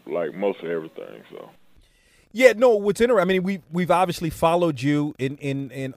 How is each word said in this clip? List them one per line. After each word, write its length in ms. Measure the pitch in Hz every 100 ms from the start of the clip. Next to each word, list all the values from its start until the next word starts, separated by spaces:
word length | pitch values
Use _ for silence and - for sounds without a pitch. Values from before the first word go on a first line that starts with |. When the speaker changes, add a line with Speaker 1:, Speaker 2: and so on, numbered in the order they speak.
| -
Speaker 1:
like, 280 | 80 82
most 260 | 92 101 95
of 100 | 82
everything, 540 | 85 80 - 50 55 -
so. 180 | - - - _ - _ _ _ _ _
Speaker 2:
Yeah, 200 | 208 254 214
no, 140 | 247
what's 280 | 214 202 196
inter-, 220 | 233 226
I 60 | 180
mean, 160 | 190
we, 180 | 185 196 -
we've 200 | 165 170
obviously 400 | 175 185 - 165
followed 500 | - 165 175 175 131
you 340 | 135 147 147 -
in, 180 | 131 143
in, 340 | 143 139 139
in 220 | 135 135